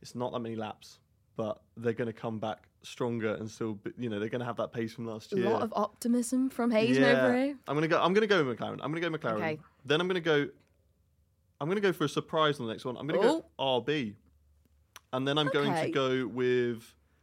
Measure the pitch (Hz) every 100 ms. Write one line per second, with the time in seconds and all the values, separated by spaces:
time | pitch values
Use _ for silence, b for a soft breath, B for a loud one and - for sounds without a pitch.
0 | - 120 123 123 117 110 107 - - -
1 | _ _ _ - 107 - _ - 117 113
2 | 117 107 117 110 110 - _ _ - -
3 | 123 117 110 101 110 - 113 104 - -
4 | 123 104 113 123 120 117 107 123 113 117
5 | 113 110 - 190 190 220 220 - 208 -
6 | 240 240 233 254 262 - 233 220 226 262
7 | 269 269 254 247 277 277 - 147 160 165
8 | 170 196 220 196 135 113 107 104 131 165
9 | 170 156 123 110 160 156 - _ 131 151
10 | 180 185 165 147 139 - _ _ _ _
11 | _ _ _ _ _ - 147 202 196 -
12 | 147 156 147 160 151 139 113 104 127 120
13 | 139 165 226 330 - - 135 127 113 151
14 | 110 101 _ _ _ _ _ _ _ -
15 | _ 131 139 147 147 147 143 139 156 139
16 | 131 131 120 120 123 123 120 113 - _
17 | _ _